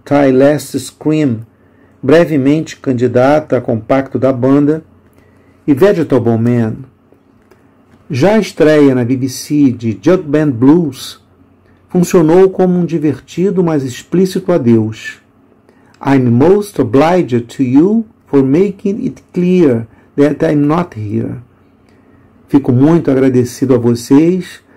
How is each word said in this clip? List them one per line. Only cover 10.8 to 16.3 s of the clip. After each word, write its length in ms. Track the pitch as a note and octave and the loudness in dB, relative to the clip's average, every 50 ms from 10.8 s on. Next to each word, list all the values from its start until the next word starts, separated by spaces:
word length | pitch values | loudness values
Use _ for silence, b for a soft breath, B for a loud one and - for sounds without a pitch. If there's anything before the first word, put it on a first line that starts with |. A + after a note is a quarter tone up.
| E3+ C#3+ B2 - - - - - _ _ _ _ _ _ _ _ b b b b b _ | 2 -2 -6 -10 -16 -18 -18 -20 _ _ _ _ _ _ _ _ b b b b b _
funcionou 600 | - F3+ F3 - - F#3 D#3+ D3+ E3 F#3 F#3+ F#3 | -2 -2 0 2 2 2 2 4 4 4 4 2
como 260 | F#3 - F#3 F#3 F3+ | 2 0 -2 0 0
um 80 | F3+ F3 | -2 -2
divertido, 800 | D#3 E3 D#3+ D3 D3+ C3+ - - - - E3 F3+ G3+ G3 F#3 F3+ | -2 -4 -4 -2 -4 -4 -6 -10 -12 -6 -4 -4 -2 0 0 0
mas 220 | E3 D#3 D3 C3 | 0 0 -2 -4
explícito 680 | B2+ - - - _ - F3 F#3+ F#3 - F#3+ - - | -6 -8 -12 -10 _ -2 0 0 0 -2 -4 -4 -2
adeus. 720 | F3 E3+ B2+ A#2+ A#2 A2+ A2 A2 A2 - - - - - _ _ _ _ _ _ _ _ b b b b b b b b - | -2 0 2 2 2 2 0 -2 -6 -10 -14 -18 -18 -18 _ _ _ _ _ _ _ _ b b b b b b b b -2
"I'm 240 | C3+ C#3 C3+ B2+ | 0 0 2 2
most 540 | A#2+ | 2